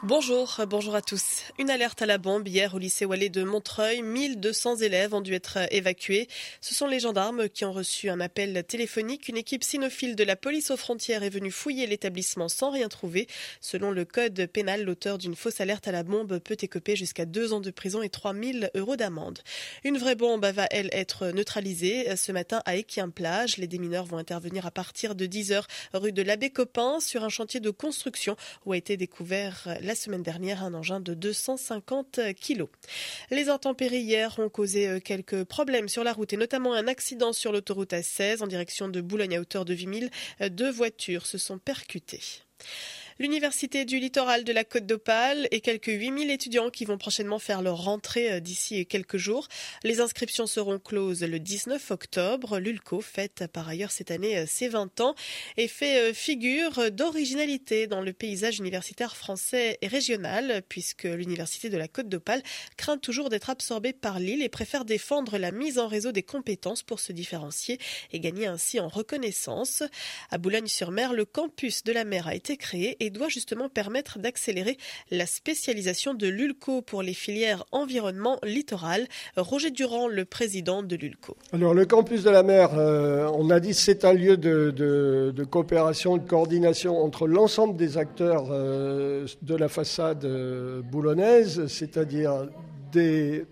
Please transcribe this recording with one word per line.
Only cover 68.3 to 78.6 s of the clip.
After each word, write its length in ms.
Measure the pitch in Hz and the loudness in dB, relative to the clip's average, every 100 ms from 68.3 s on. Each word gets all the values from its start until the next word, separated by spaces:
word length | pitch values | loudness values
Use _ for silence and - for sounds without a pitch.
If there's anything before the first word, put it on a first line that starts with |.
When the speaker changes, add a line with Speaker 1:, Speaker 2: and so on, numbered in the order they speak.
| 180 214 | -2 -4
Speaker 1:
ainsi 320 | 170 - 233 | -2 -2 0
en 80 | 170 | -2
reconnaissance. 960 | 196 220 294 240 190 - 117 247 - 294 - - - - | -4 -6 -4 -4 -4 -6 -4 -4 -2 -4 -6 -12 -12 -8
À 80 | - | -4
Boulogne-sur-Mer, 760 | 175 214 220 - 175 190 254 | 0 0 -2 -4 -2 -2 0
le 100 | 240 | 0
campus 580 | 208 - 320 - 254 - | -2 -2 -4 -4 -4 -4
de 80 | 220 | -2
la 140 | 233 | -2
mer 240 | 214 190 165 | 0 -2 -2
a 80 | 180 | -6
été 200 | - 285 | -4 -6
créé 400 | - 180 196 262 | -4 -2 -2 -2
et 80 | 214 | -6
doit 200 | 202 302 | -2 -4
justement 420 | 277 - 226 269 | -4 -4 -4 -4
permettre 480 | 254 202 240 285 214 | -4 -2 -4 -4 -4
d'accélérer 580 | 214 247 - 190 190 269 - - - | -4 -4 -2 -2 -2 -2 -8 -16 -6
la 140 | 180 | -4
spécialisation 880 | 175 - - 311 - 220 185 185 - | -2 -4 -2 -4 -2 0 0 0 -2
de 160 | 254 202 | 0 0
l'Ulco 540 | 196 285 269 - 262 | 2 0 -2 -2 -2
pour 200 | - 202 | -2 -4
les 120 | 190 | -4
filières 500 | 185 - 208 226 196 - | -4 -4 0 0 0 0
environnement 640 | 262 285 254 208 185 220 262 | -2 0 0 -2 0 0 0
littoral. 640 | 214 226 | 0 -2